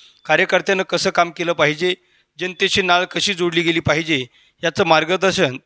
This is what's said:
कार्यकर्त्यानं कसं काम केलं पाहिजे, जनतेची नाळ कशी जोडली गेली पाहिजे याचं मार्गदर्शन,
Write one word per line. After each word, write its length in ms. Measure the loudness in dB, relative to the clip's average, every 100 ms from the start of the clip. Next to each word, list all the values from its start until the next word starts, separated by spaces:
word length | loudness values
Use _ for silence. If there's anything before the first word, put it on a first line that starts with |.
| -20 _
कार्यकर्त्यानं 580 | -2 0 2 0 0 -2
कसं 280 | -2 -2 0
काम 200 | 0 -2
केलं 220 | -2 -4
पाहिजे, 420 | 0 0 0 -4 -4 _ _ _ -10
जनतेची 420 | -10 -4 -2 0
नाळ 220 | 2 2
कशी 300 | 0 -2 -2
जोडली 260 | -2 -2 0
गेली 200 | 0 0
पाहिजे 460 | 0 -2 0 -2 -4 _ _ _
याचं 200 | -4 -2
मार्गदर्शन, 720 | 2 2 2 0 0 0 -2 -2